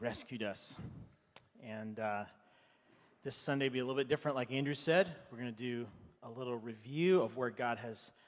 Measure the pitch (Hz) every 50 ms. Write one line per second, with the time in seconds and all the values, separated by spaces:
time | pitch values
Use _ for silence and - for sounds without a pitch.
0 | 113 120 107 - - - 127 107 107 101 95 - - - - - - - - -
1 | - - - _ _ _ - - - _ _ - - 110 110 110 110 110 107 110
2 | 110 107 104 104 101 - - - _ _ - - _ _ _ _ _ _ - -
3 | - _ _ _ - 135 - - - 147 139 139 139 135 123 127 123 131 131 139
4 | 135 127 151 147 - 151 135 131 123 120 131 135 139 143 143 - - 160 160 185
5 | 196 180 151 - - - 120 117 123 120 110 110 127 123 120 117 120 104 - -
6 | - - - _ 131 120 117 131 127 123 120 113 110 117 110 107 104 127 143 160
7 | 170 185 185 175 117 110 113 131 127 120 107 - 123 120 117 107 120 117 110 -
8 | - - - _ -